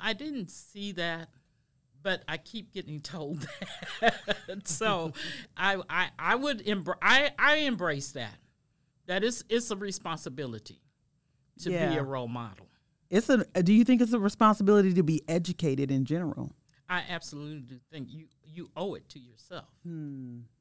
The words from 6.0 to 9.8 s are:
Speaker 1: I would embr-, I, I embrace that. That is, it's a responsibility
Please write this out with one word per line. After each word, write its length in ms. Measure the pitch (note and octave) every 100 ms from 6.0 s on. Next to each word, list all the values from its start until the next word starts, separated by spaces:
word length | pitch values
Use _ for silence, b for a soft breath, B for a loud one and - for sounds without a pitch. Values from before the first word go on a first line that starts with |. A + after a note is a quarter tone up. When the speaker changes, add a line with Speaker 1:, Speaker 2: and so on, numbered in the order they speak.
| F3 -
Speaker 1:
I 160 | E3 A#3
would 300 | C#4+ A#3+ F#3+
embr-, 320 | G#3 E3 -
I, 300 | F#3+ B3+ C#4+ -
I 160 | C4 D4+
embrace 540 | C#4+ G#3+ F3 C#3+ C3+
that. 220 | C#3 A2+ - _ _ _ _ _ _ -
That 180 | F#3
is, 200 | A3 A#3 -
it's 220 | A3+ A#3
a 40 |
responsibility 1040 | G3